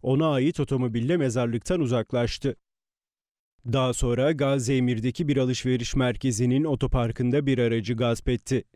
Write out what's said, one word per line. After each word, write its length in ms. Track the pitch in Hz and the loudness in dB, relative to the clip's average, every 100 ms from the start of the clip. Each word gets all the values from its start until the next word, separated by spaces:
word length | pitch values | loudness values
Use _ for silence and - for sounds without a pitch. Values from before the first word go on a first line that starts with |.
ona 300 | 127 135 160 | -2 2 2
ait 280 | 139 139 165 | 2 0 0
otomobille 560 | 135 131 127 113 123 175 | -2 -2 -2 -2 0 0
mezarlıktan 640 | 135 117 120 117 - 180 | 0 0 -2 -2 -2 -2
uzaklaştı. 760 | 131 123 107 123 120 - 139 - _ _ _ _ _ _ _ _ _ _ 117 | 0 0 -2 -2 -2 -2 -4 -6 _ _ _ _ _ _ _ _ _ _ -4
Daha 200 | 131 127 | 0 0
sonra 400 | 120 127 120 143 | 0 0 2 2
Gazi 420 | 151 139 139 120 | 2 0 0 0
Emir'deki 540 | 131 123 113 123 - 151 | 0 2 0 -2 -2 0
bir 80 | 139 | 0
alışveriş 600 | 127 123 127 127 113 135 | 0 0 0 -2 0 0
merkezinin 680 | 127 113 135 110 123 131 | 0 0 -2 0 2 2
otoparkında 840 | 156 131 135 127 113 - 123 139 139 | 0 0 0 0 0 -2 0 0 2
bir 120 | 127 | 2
aracı 360 | 117 117 101 | 2 0 -2
gasp 340 | 117 120 117 - | -2 0 0 -2
etti. 360 | 123 - 127 - | -2 -2 -4 -4